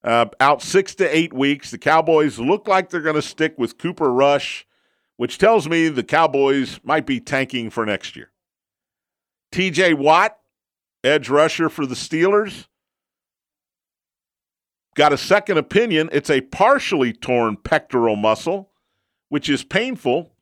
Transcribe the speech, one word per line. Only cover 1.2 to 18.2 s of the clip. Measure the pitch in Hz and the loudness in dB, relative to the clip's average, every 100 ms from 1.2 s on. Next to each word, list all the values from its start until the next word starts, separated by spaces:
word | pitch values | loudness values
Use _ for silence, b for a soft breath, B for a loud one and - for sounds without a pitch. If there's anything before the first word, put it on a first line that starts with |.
| 165 | -2
weeks. | 127 139 143 - | -2 -2 -2 -8
The | 117 | -6
Cowboys | 147 160 160 160 151 113 | 2 2 4 2 2 -2
look | 123 208 208 | -2 -2 0
like | 190 180 | -2 0
they're | 175 | -6
gonna | 156 151 | -2 -4
stick | - - 156 156 | -6 -4 -4 -2
with | 117 - | -6 -4
Cooper | 123 - 147 | -10 -2 0
Rush, | 123 139 143 - - _ _ _ _ _ - | 2 2 2 -2 -14 _ _ _ _ _ -8
which | 123 - | -8 2
tells | 202 226 151 | 2 4 0
me | 165 165 | 0 0
the | 135 | -2
Cowboys | - 143 160 143 135 139 127 - | -2 0 2 2 2 0 -2 -8
might | - 156 - | -4 -4 -2
be | 127 | -6
tanking | - 135 131 123 113 | -4 -4 -2 -6 -6
for | 117 107 | -6 -4
next | 98 - - | -4 -8 -20
year. | - _ _ _ _ _ _ _ _ _ _ _ _ | -20 _ _ _ _ _ _ _ _ _ _ _ _
T | - 185 | -4 -2
J | 156 185 151 | 2 2 2
Watt, | 143 165 220 - _ _ _ _ _ _ | 4 4 2 -4 _ _ _ _ _ _
edge | 127 147 113 | 0 0 2
rusher | 143 156 - 160 | 2 2 2 -4
for | - 139 | -2 -6
the | 123 | -6
Steelers, | - 160 180 208 208 - - _ _ _ _ _ _ _ _ _ _ _ _ _ _ _ _ _ _ _ _ _ _ - | -6 0 2 2 0 -10 -20 _ _ _ _ _ _ _ _ _ _ _ _ _ _ _ _ _ _ _ _ _ _ 2
got | 147 | 2
a | 139 | 2
second | - 202 202 170 | 2 0 2 -2
opinion. | 147 202 233 156 156 | 0 0 2 0 0
It's | 147 147 | -2 0
a | 139 | -2
partially | 131 - 208 277 - 170 127 | -2 0 2 2 0 0 0
torn | - - 123 113 101 | -2 -2 0 0 -4
pectoral | - 156 - 127 117 | -2 -2 0 0 0
muscle, | 104 | 0